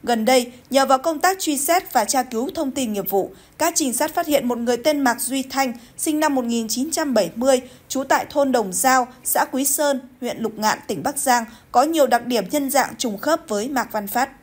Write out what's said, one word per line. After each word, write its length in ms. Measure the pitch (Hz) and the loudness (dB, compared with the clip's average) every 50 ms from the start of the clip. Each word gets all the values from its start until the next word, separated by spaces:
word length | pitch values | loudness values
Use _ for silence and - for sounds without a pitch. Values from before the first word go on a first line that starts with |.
| - | -2
Gần 200 | - 240 226 220 | -2 -2 0 2
đây, 260 | 220 262 262 240 247 - - - _ | 4 4 2 2 0 -10 -20 -12 _
nhờ 160 | 247 269 269 | 2 2 4
vào 120 | 262 269 | 4 2
công 220 | 262 262 330 320 294 | 2 2 -2 -2 0
tác 180 | - 359 381 381 | 0 0 0 0
truy 180 | - 320 294 | -2 -2 -2
xét 360 | 262 - - 330 370 370 - - | -2 0 2 2 0 0 0 0
và 120 | 247 208 | 0 0
tra 180 | 208 - 262 247 | 2 0 -2 -2
cứu 260 | - - 220 247 285 - | -2 -4 -4 -4 -4 -4
thông 160 | 330 311 269 | -4 -4 -4
tin 220 | 254 285 262 220 214 | -2 -4 -4 -4 -4
nghiệp 160 | 202 185 - | -4 -4 0
vụ, 220 | 190 196 185 - - - - _ _ | 0 0 0 -2 -8 -18 -20 _ _
các 160 | _ 294 339 339 | _ -2 0 0
trinh 180 | - 311 262 226 | 0 -2 -2 -2
sát 200 | - 294 311 302 | -2 -2 -2 -2
phát 140 | 359 339 | -4 -2
hiện 200 | 302 294 277 - | 0 0 0 0
một 100 | 247 240 | 0 -4
người 200 | 233 240 233 247 | -2 0 0 -2
tên 220 | 233 240 302 302 285 | 0 2 0 0 2
Mạc 220 | 277 247 233 - | 2 0 0 0
Duy 220 | - - 262 269 262 | -4 -4 -4 -4 -4
Thanh, 300 | 262 - 269 269 262 233 - - - - | -4 -2 -2 -2 -2 -2 -8 -14 -20 -12
sinh 220 | - - 330 302 302 | -6 -4 -2 0 2
năm 160 | 311 311 285 | 2 2 2
một 100 | 262 247 | 0 0
nghìn 220 | 233 233 233 226 | 0 -2 -2 -2
chín 240 | 214 - 247 262 320 | -2 -4 -4 -4 -4
trăm 220 | - 349 320 294 247 | -2 -2 -2 2 2
bảy 180 | 220 190 170 - | 2 2 0 -2
mươi, 260 | 226 247 269 269 247 254 - - - _ | 0 2 4 4 4 2 -6 -20 -20 _
trú 160 | _ - 262 269 | _ -4 -4 0
tại 220 | 262 320 285 - - | 2 2 0 0 0
thôn 220 | - 302 277 269 | 0 2 2 4
Đồng 220 | 247 247 214 190 180 | 4 2 0 0 -2
Giao, 340 | 180 - 262 262 262 247 240 - - - | 0 2 4 4 4 2 0 -6 -10 -6
xã 220 | - - 247 240 - | -2 0 0 0 0
Quý 140 | - 254 277 | 0 -2 0
Sơn, 340 | 269 - - 302 285 277 254 - - - _ | 0 0 2 2 0 0 0 -4 -12 -16 _
huyện 160 | 254 240 - | -8 -8 -6
Lục 160 | - 233 208 220 | -4 -6 -6 -4
Ngạn, 240 | 208 214 214 - - - | -2 0 0 0 -2 -4
tỉnh 160 | - 220 151 156 | -8 -6 -4 -4
Bắc 140 | 254 285 | -4 -4
Giang, 280 | - - 269 247 240 233 226 - - - _ | -2 0 2 2 2 0 -4 -14 -20 -20 _
có 120 | - 240 269 | 2 2 4
nhiều 240 | 311 330 320 277 | 4 4 4 4
đặc 180 | 247 240 240 240 | 4 4 0 0
điểm 180 | 247 247 220 190 175 | 0 -2 -2 -2 0
nhân 180 | - 294 285 269 | -2 -2 -2 0
dạng 260 | 277 277 - - - | 0 0 0 0 -4
trùng 200 | - - - 202 | -6 -6 -6 -6
khớp 220 | 196 - 294 320 330 339 | -4 0 0 0 0 -2
với 220 | - 214 202 214 269 | -4 -4 -4 -4 -2
Mạc 220 | 294 247 220 - | -2 -4 -4 -2
Văn 160 | - 214 202 | -4 -6 -6
Phát. 220 | 202 - 240 262 269 - - | -4 -2 -2 -2 -2 -4 -20